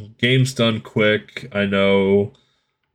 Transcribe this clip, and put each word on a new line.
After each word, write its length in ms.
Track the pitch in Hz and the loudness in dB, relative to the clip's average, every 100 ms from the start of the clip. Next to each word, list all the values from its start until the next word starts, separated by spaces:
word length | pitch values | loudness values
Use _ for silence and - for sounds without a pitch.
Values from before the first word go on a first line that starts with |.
| 104 - | -10 -4
Games 380 | 123 131 127 | 0 2 0
Done 260 | - 117 110 | 0 -2 -2
Quick, 760 | - 117 107 107 - - - | -6 0 2 0 -4 -18 -10
I 120 | 101 101 | -4 -2
know. 680 | 98 98 98 98 101 101 - _ _ _ _ _ | 0 2 2 2 2 0 -6 _ _ _ _ _